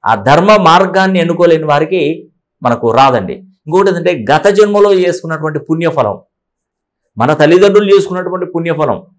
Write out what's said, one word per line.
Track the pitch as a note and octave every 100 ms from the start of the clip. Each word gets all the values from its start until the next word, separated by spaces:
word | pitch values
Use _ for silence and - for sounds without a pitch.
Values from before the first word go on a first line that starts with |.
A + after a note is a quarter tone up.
| -
ఆ |
ధర్మ | A2 G#2 D3+ G3 G#3+
మార్గాన్ని | F3+ F3 F#3+ F#3 F#3 F#3
ఎన్నుకోలేని | E3 E3 F3 D#3+
వారికి | D#3 D3 D3+ F3+ D3 E3 - _ _ _
మనకు | B2 A#2 A#2
రాదండి. | A#2 C3+ B2 F#2+ - - _ D3+
ఇంకొకటి | F3+ G3
ఏంటంటే, | E3+ E3 D#3 G#2
గత | D3+ G#3
జన్మలో | G3+ G#3 G#3 G3+
చేసుకున్నటువంటి | F#3+ F3+ F3 D#3+ D#3 D#3 D3+
పుణ్యఫలం, | - D#3+ E3 D#3 A2 F#2+ _ _ _ _ _ _ _ _ _ -
మన | B2
తల్లిదండ్రులు | D#3 D3+ F3+ G3 G3 G3+ G3
చేసుకున్నటువంటి | F#3+ F3+ F3+ F3+ F3+
పుణ్యఫలం | E3+ E3 D3+ C#3+ F#2+ -